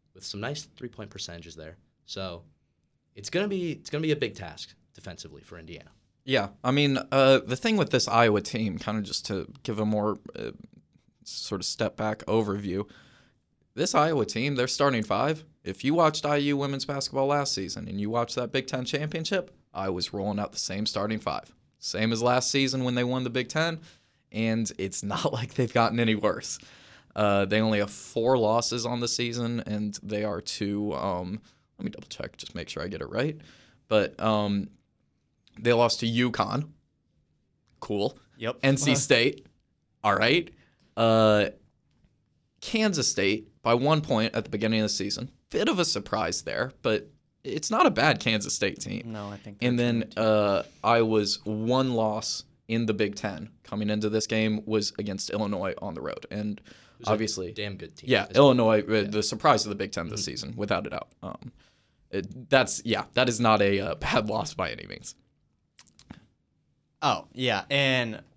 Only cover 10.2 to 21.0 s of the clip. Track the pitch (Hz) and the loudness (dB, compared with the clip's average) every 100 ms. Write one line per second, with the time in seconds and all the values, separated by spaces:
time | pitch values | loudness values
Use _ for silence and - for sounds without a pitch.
10.2 | - - 57 - - - _ _ _ _ | -8 -10 -10 -12 -20 -20 _ _ _ _
11.2 | - - - 98 - - 110 - 107 107 | -16 -12 -8 -6 -4 -4 -4 -4 -4 -4
12.2 | - 113 104 101 101 92 107 - - _ | -2 0 0 -2 -4 -6 -6 -14 -20 _
13.2 | _ _ _ _ _ 117 165 - 156 151 | _ _ _ _ _ -6 0 2 2 2
14.2 | 104 113 139 131 127 - 143 120 104 101 | 0 -2 -2 0 0 2 2 2 0 0
15.2 | 139 156 - _ - 95 135 165 156 156 | 0 -2 -8 _ -10 -4 0 4 4 2
16.2 | 147 147 143 143 139 139 - 139 - 135 | 0 0 0 0 -2 -4 -6 -6 -4 0
17.2 | 135 143 143 - 92 - 87 98 104 117 | 2 2 0 -4 -6 -8 -8 -6 -2 -2
18.2 | 120 - 120 135 135 131 120 143 151 165 | -2 -4 -2 -4 -4 -6 -4 -4 -4 -6
19.2 | 160 190 - _ _ - 95 90 90 104 | -4 -4 -4 _ _ -6 -4 -4 -4 -4
20.2 | 101 101 101 - - 98 107 104 | -2 -2 -4 -6 -6 -4 -4 -2